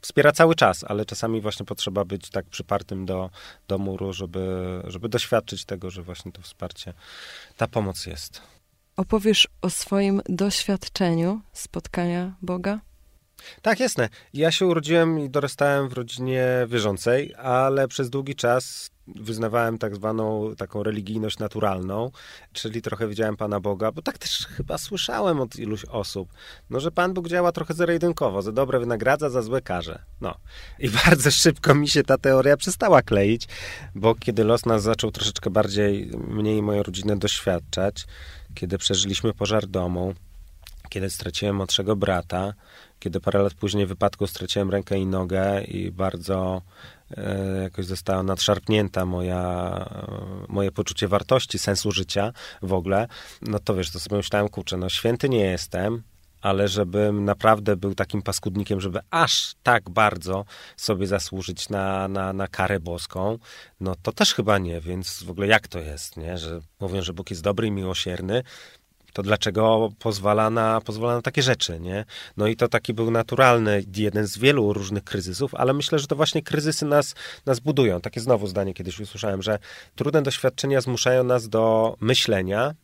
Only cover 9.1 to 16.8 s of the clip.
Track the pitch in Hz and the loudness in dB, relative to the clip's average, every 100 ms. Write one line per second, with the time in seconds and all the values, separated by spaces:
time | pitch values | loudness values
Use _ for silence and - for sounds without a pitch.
9.1 | 220 208 208 - - 185 - - 196 202 | 2 4 4 2 0 -4 -4 -2 2 2
10.1 | 196 - 175 202 - - 196 - - 180 | 0 -2 -2 0 0 -2 -2 -4 0 2
11.1 | 165 170 214 - - - - - - 175 | 2 0 -2 -8 -16 -10 -10 -6 -2 -2
12.1 | 175 180 185 180 180 190 208 - _ _ | -2 -4 -8 -6 -4 -2 -4 -8 _ _
13.1 | _ _ - - - 214 220 254 - 113 | _ _ -20 -20 -2 0 2 2 2 -2
14.1 | - - 139 160 160 185 165 147 170 165 | -2 -12 0 2 4 4 2 4 4 6
15.1 | 160 139 143 139 - 143 139 135 127 117 | 2 0 0 -2 2 2 4 0 -4 -8
16.1 | 120 127 131 127 127 120 117 | -6 -2 2 2 2 2 2